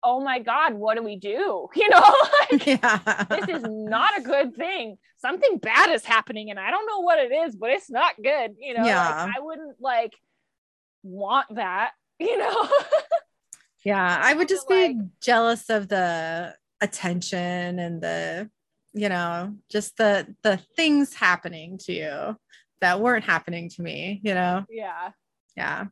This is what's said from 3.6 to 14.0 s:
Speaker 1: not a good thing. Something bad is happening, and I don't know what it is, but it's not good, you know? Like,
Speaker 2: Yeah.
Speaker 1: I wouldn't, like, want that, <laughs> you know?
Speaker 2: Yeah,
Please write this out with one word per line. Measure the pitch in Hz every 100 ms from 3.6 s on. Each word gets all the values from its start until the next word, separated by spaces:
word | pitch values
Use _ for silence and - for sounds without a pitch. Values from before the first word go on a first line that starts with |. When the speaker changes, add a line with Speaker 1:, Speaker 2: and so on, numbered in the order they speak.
Speaker 1:
not | 226 214 214 226 381 415
a |
good | 247 277 269 233
thing. | 330 381 226 196 _ _
Something | 247 359 554 339
bad | 214 240 349
is | 269
happening, | - 226 214 214 214
and | 202
I | 190
don't | 359 440
know | 415
what | 349 320
it | 254
is, | 285 330 208
but | 220
it's | 330 -
not | 240 330 -
good, | 220 294 226 208
you | 269
know? | 240
Like, | 226
Speaker 2:
Yeah. | 190 170 156 180 247
Speaker 1:
I |
wouldn't, | 302 320 302 -
like, | 262 240 233 _ _ _ _ _ _ _ _ _
want | 190 185 196 262 - 220
that, | 196 185 233 - _
<laughs> | _
you | 381 466
know? | - 415 427 554 - 605 - 640 _ _ _ - _ _
Speaker 2:
Yeah, | 202 196